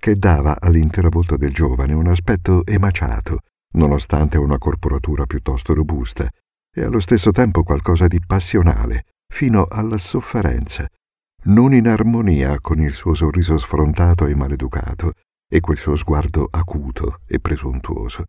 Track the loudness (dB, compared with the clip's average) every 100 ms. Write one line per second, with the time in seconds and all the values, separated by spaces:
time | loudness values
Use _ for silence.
0 | 0 2 4 2 2 0 4 4 4 2
1 | 2 2 0 0 -2 0 0 0 0 0
2 | 2 2 0 -2 2 2 2 0 0 0
3 | -2 -4 -4 -8 -8 _ _ 0 2 2
4 | 0 0 2 0 0 -2 -2 -4 -4 -4
5 | -4 -4 -4 -4 -4 -6 -2 -2 0 -2
6 | -6 -6 -8 -8 _ _ _ -6 -2 -2
7 | 2 2 4 2 2 2 0 0 0 4
8 | 4 2 0 -2 0 2 4 4 0 -4
9 | -6 _ _ -4 0 2 0 -2 -4 -4
10 | -4 -6 -4 -2 -2 -2 -4 -8 -12 _
11 | _ _ _ _ 2 4 6 6 4 2
12 | 0 0 2 2 2 -2 -2 0 0 -2
13 | -2 0 0 0 0 0 0 0 0 2
14 | 4 4 2 0 -2 -4 -6 -6 -8 -6
15 | -6 -6 _ _ _ -2 0 -4 -2 -4
16 | 0 -2 0 -2 -2 -2 -4 -6 -8 -6
17 | -8 -8 -8 -6 -4 -6 -6 -8 -8 -8
18 | -8 -10